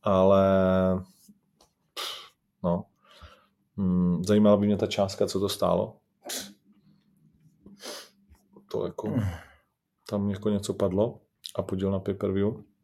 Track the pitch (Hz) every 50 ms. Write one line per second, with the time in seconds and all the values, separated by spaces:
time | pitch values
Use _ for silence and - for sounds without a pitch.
0 | - 107 98 95 92 98 98 98 98 98 95 95 95 92 92 95 92 92 92 92
1 | 92 - _ _ _ - _ _ _ _ _ _ _ _ _ _ _ _ _ -
2 | - - - - - - _ _ _ _ _ _ - 87 87 95 107 _ _ _
3 | _ _ _ - - - - _ _ _ _ _ _ _ _ - 98 92 90 90
4 | 90 87 87 85 90 101 104 104 104 104 104 101 104 104 104 92 113 - - -
5 | 98 95 - - 107 95 - 95 101 95 - - - 87 87 90 95 - - _
6 | _ _ _ _ _ - - - - - - _ _ _ _ _ _ _ _ _
7 | _ _ _ _ _ _ _ _ _ _ _ _ _ - 202 _ - - - -
8 | - _ _ _ _ _ - _ _ _ _ - _ _ - - 95 - - -
9 | - 107 151 123 101 95 82 82 - - _ _ _ _ _ _ _ _ _ _
10 | _ - 107 101 101 101 98 98 - 107 104 98 101 - - - 101 98 92 98
11 | 110 123 - - _ _ _ _ _ - - - 92 - 98 92 98 95 98 95
12 | 95 - 95 95 - 98 95 98 101 107 135 - - _ _ _